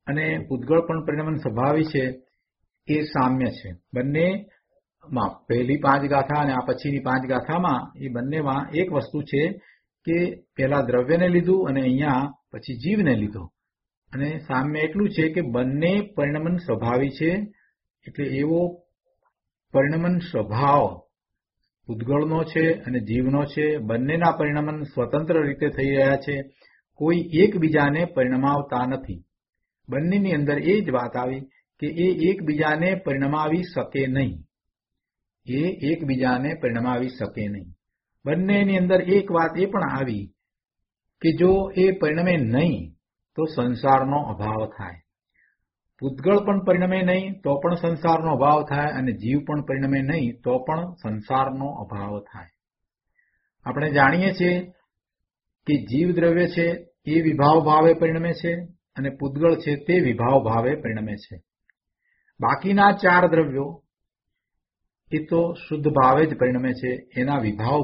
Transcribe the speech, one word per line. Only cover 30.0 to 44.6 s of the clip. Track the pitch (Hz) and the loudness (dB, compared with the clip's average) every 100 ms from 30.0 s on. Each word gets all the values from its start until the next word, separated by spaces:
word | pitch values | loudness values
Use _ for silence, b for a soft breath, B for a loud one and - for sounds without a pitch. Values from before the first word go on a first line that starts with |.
| 165 202 190 151 | 0 0 2 0
અંદર | 143 143 165 | 0 0 2
એ | 208 | 2
જ | 165 | 2
વાત | 123 120 123 | -2 -2 -4
આવી | 127 135 139 b _ _ | -4 -6 -10 b _ _
કે | 151 165 | -6 0
એ | 185 165 165 | 0 2 2
એકબીજાને | 190 156 151 151 156 180 185 | 2 -2 0 0 2 0 0
પરિણમાવી | 160 135 139 151 151 170 180 | -2 -2 0 0 0 0 -2
શકે | 143 - 139 135 | -6 -4 -2 -2
નહીં, | 131 131 82 - _ _ _ _ _ _ _ _ _ - | 0 -2 -4 -14 _ _ _ _ _ _ _ _ _ -6
એ | 131 170 170 139 | -2 -2 -2 -2
એકબીજાને | 160 147 127 127 123 143 | -2 -2 0 0 0 -2
પરિણમાવી | 165 123 117 123 123 127 - | -4 -2 -2 -2 -2 -4 -6
શકે | 104 - 104 | -8 -6 -8
નહીં. | 101 87 - _ _ _ _ | -8 -12 -20 _ _ _ _
બંનેની | 135 160 190 202 196 190 | -4 0 2 2 2 2
અંદર | 180 185 175 196 | 4 2 4 2
એક | 190 | 2
વાત | 170 165 165 | 0 0 0
એ | 196 | -2
પણ | 196 147 | -2 -2
આવી | 131 131 104 98 _ _ _ _ _ _ _ _ _ | -2 -4 -6 -8 _ _ _ _ _ _ _ _ _
કે | 165 156 | 0 4
જો | 180 196 190 190 | 4 4 0 2
એ | 190 185 | 2 2
પરિણમે | 151 160 180 170 117 | 0 2 2 2 2
નહીં | 123 165 104 82 - _ _ _ - | 2 2 0 -6 -16 _ _ _ -6
તો | 156 | -4
સંસારનો | - 123 117 139 135 135 147 123 | -2 -2 0 2 2 2 -2 -2
અભાવ | 104 104 110 | -4 -4 -4